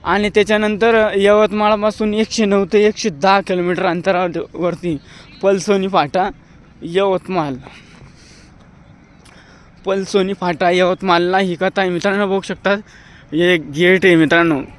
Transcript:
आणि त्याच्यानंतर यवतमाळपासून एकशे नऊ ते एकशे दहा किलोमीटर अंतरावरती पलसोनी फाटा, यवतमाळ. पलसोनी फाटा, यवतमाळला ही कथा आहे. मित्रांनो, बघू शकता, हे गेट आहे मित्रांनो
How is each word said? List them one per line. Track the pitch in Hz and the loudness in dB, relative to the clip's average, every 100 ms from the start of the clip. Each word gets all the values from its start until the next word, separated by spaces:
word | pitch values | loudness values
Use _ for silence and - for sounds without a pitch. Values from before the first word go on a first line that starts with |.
आणि | 175 190 208 | -2 -2 0
त्याच्यानंतर | 214 208 214 214 208 226 226 214 | 0 0 0 0 0 2 2 0
यवतमाळपासून | 196 196 208 208 214 214 214 214 208 214 | 2 4 4 2 0 0 0 -2 -2 -2
एकशे | 214 226 - | -2 -2 -2
नऊ | 208 196 190 | 0 0 2
ते | 208 | 2
एकशे | 208 214 220 | 2 0 -6
दहा | 143 190 196 | 0 2 2
किलोमीटर | 190 180 180 180 185 | 0 -2 -2 -2 -2
अंतरावरती | 170 180 180 180 170 - - 175 165 180 147 - - - - | -2 -2 -2 -2 -6 -10 -4 -4 -4 -6 -8 -10 -20 -20 -2
पलसोनी | 190 196 214 196 190 | 0 0 0 0 2
फाटा, | 185 143 185 196 - _ - - - | 0 0 -2 -2 -6 _ -20 -20 -16
यवतमाळ. | 165 180 196 185 - 185 147 131 - - - - - - - - - - - - - - - - - - - - - - | -4 -2 0 -2 -4 -4 -4 -8 -14 -20 -20 -20 -20 -20 -20 -20 -20 -20 -20 -20 -20 -20 -20 -20 -20 -20 -20 -20 -20 -12
पलसोनी | 190 196 190 202 190 | -6 -4 -2 -2 -2
फाटा, | 196 180 160 180 | -4 -4 -2 0
यवतमाळला | 180 175 185 190 170 175 190 | 2 0 0 0 0 2 0
ही | 190 | -2
कथा | 165 185 196 | -2 -4 -2
आहे. | 185 | -2
मित्रांनो, | 175 202 196 202 | -2 -2 -2 -2
बघू | 196 | -4
शकता, | 180 185 190 202 - - - - - | -6 -6 -2 -4 -6 -20 -20 -20 -8
हे | 151 175 175 | 0 2 0
गेट | 147 143 175 185 | -2 0 2 4
आहे | 185 170 | 4 4
मित्रांनो | 151 170 170 143 143 | 4 2 2 -2 -6